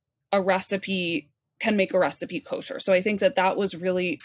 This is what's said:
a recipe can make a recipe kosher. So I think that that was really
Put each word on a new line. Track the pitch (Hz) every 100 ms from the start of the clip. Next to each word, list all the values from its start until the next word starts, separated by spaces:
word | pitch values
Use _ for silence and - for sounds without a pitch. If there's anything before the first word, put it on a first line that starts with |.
| _ _ _
a | 202
recipe | 185 190 - 196 196 190 170 170 - _ _ _
can | 226 208
make | 185
a | 185
recipe | 147 - 165 180
kosher. | - - - -
So | -
I | 185
think | 208 202
that | 190 190
that | 190 -
was | 196 165
really | 185 180 180 -